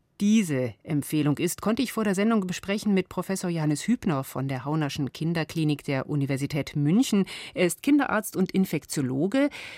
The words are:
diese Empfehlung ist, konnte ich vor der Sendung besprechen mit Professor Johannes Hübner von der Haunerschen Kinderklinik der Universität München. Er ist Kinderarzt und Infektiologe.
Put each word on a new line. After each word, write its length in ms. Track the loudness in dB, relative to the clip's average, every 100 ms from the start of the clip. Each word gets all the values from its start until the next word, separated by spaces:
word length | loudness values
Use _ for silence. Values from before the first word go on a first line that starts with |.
| _ -2
diese 540 | 4 4 4 0 -2 -4
Empfehlung 560 | -4 -2 0 0 2 2
ist, 240 | -2 -2
konnte 200 | -2 0
ich 100 | -2
vor 100 | -2
der 140 | 0 2
Sendung 280 | 2 2 0
besprechen 440 | -4 -4 -2 2
mit 160 | 2 0
Professor 400 | -4 -4 -4 -2
Johannes 380 | 0 0 0 0
Hübner 380 | 0 0 -2
von 240 | -2 -4 -4
der 160 | -4
Haunerschen 480 | -2 -2 -2 -2 -4
Kinderklinik 720 | -2 -2 -2 -2 0 0 0
der 240 | 0 -2 0
Universität 680 | -2 0 -2 -2 -2 -2
München. 500 | 0 4 4 4 2 0 -4 -8
Er 120 | 0 0
ist 180 | 0
Kinderarzt 500 | 2 4 4 0 -2
und 160 | -2 0
Infektiologe. 1000 | 2 0 -2 -4 -4 -2 0 0 2 0 -2 -16